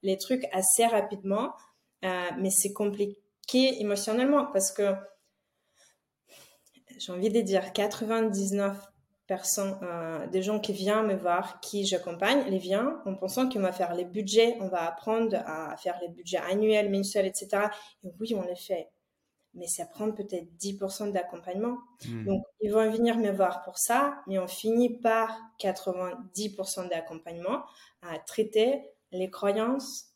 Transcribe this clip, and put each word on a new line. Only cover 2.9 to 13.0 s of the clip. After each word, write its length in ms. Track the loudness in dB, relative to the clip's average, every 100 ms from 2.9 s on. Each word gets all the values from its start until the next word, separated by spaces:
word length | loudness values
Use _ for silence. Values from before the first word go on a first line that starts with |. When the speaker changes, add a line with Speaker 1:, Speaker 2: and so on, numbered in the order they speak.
| 0 -4 -4 _ _ 0 4 4 2
Speaker 1:
émotionnellement 640 | -2 0 0 2 4 4 4
parce 180 | 2 0
que, 240 | 2 0 0 -6 _ _ _ _ _ _ _ _ _ _ _ _ -20 -20 _ _ _ _ -12
j'ai 140 | -8
envie 180 | 0 2
de 100 | 4
dire, 320 | 4 2 2
quatre-vingt-dix-neuf 1040 | 0 0 0 0 2 2 2 0 0 0 -2 -14 _ _ _ _
pour 200 | -4 0
cent, 320 | 0 -2 -4
euh, 440 | -8 -6 -6 -6 -2
des 160 | 0
gens 180 | 0 0
qui 140 | -2
viennent 320 | -2 2 2 2
me 100 | 2
voir, 420 | 2 2 0 -10
qui 260 | -6 -2 0
j'accompagne, 580 | 0 -2 -2 4 4 4
les 80 | -2
viennent 340 | 2 2 2 -2